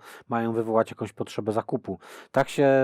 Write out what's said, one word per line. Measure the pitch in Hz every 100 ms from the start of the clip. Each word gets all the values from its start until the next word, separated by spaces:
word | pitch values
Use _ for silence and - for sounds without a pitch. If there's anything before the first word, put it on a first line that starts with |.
| - - -
mają | 117 117
wywołać | 113 113 110 110
jakąś | - 110
potrzebę | - 104 - 104
zakupu. | 110 - 131 - 92 - - -
Tak | - 135
się | - 139 135